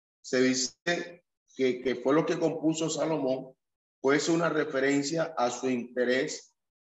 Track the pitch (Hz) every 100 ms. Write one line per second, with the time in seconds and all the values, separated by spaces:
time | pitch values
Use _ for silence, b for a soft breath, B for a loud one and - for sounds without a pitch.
0 | _ _ - 127 131 127 - - - 170
1 | - - _ _ _ - 131 123 135 120
2 | 131 151 156 170 165 - 151 160 160 151
3 | 156 156 135 131 - - _ _ _ _
4 | 131 147 147 165 165 151 143 135 135 143
5 | 139 160 127 - 123 - 131 123 113 123
6 | 120 127 151 - - _ _ _ _